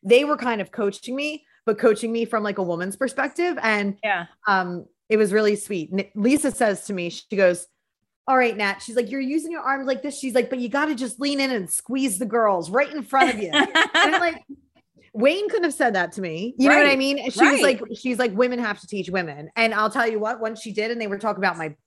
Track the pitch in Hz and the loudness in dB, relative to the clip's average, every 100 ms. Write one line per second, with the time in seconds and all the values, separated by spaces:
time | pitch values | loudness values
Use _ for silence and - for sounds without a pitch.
0 | 196 240 294 294 240 220 190 - 202 196 | 6 4 6 0 -2 -4 -4 -4 -4 -4
1 | - 262 294 302 _ _ - 214 233 214 | -8 -6 -6 -8 _ _ -2 2 4 4
2 | 226 233 233 226 208 202 185 170 185 196 | 0 -2 -2 -2 -2 -4 -4 -2 -4 -4
3 | 262 262 269 - 349 269 226 208 202 196 | -4 -2 -4 -2 -2 0 0 0 -2 -4
4 | 214 185 170 _ - 190 180 175 - _ | -2 -4 -4 _ 0 2 0 -6 -10 _
5 | _ 214 214 208 208 208 - 196 156 190 | _ 2 2 4 2 0 -4 -6 -4 -6
6 | 196 214 208 285 294 - 226 190 - 196 | -6 0 2 2 0 0 0 0 -4 -6
7 | 175 - - 180 190 175 - _ _ _ | -6 -8 -6 4 4 4 -6 _ _ _
8 | _ _ - 262 247 208 202 196 - 226 | _ _ 0 2 2 0 -2 -2 -4 -4
9 | 220 269 262 311 302 330 262 277 269 269 | -2 -4 -2 -4 -4 -6 -4 -2 -2 -4
10 | 285 277 269 240 233 254 240 277 302 254 | -4 -6 -2 -2 -2 -4 -4 -2 -2 -2
11 | 254 - 285 277 269 240 175 - - 262 | -6 -4 -4 0 -2 -2 -4 -8 -4 -2
12 | 269 185 240 233 220 185 160 220 277 294 | -2 -2 -2 2 2 2 0 0 0 -4
13 | 240 269 269 220 190 294 285 320 392 320 | -2 2 2 2 -2 0 2 2 2 4
14 | 403 403 349 320 _ 285 _ _ _ _ | 2 2 0 -4 _ -20 _ _ _ _
15 | _ 214 254 359 415 440 339 - 254 190 | _ 2 2 2 -2 0 -2 2 0 2
16 | 175 - 185 160 208 262 269 285 294 269 | -2 -4 -6 -6 -8 2 6 8 6 4
17 | 269 277 254 - 370 277 285 240 226 196 | 2 -2 -4 4 4 6 4 2 -4 -6
18 | 254 233 247 190 247 247 233 202 - 208 | -4 0 0 2 0 0 -4 -6 -8 -8
19 | 180 185 170 143 156 - 226 208 214 226 | -4 -4 -4 -8 -10 0 0 2 0 0
20 | 233 214 214 240 220 220 226 202 220 233 | 0 0 -4 -4 -6 -8 -8 -4 -4 -4
21 | 214 196 220 190 190 170 160 151 | -4 -4 -4 0 -2 -2 -8 -10